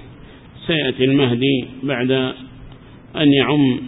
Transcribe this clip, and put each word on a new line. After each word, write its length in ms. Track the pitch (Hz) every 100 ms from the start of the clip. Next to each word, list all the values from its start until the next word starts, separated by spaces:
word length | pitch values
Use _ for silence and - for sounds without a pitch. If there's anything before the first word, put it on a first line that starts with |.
| - - - - - - -
سيأتي 380 | 160 135 127
المهدي 640 | 131 139 127 120 135 131 - -
بعد 280 | 135 123 127 135 131 - - - - - - - - -
أن 160 | 147
يعم 460 | 139 120 151 135 123